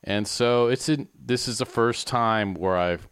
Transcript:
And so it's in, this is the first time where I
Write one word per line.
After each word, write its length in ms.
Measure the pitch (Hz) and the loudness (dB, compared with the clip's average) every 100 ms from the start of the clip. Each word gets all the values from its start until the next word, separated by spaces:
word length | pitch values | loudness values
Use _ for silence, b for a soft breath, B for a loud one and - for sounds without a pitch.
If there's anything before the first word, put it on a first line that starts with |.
And 240 | - 104 104 | -4 -4 -2
so 400 | - 120 120 120 | 0 2 4 4
it's 200 | 131 - | 2 0
in, 220 | 147 117 _ | -2 -2 _
this 280 | 117 123 - | -4 -2 -2
is 100 | 113 | -4
the 80 | 123 | -4
first 420 | - 117 117 - | 2 2 0 -4
time 460 | 123 113 110 101 | 0 2 0 0
where 240 | 90 92 92 | -2 0 0
I 200 | 87 87 - | 0 -2 -6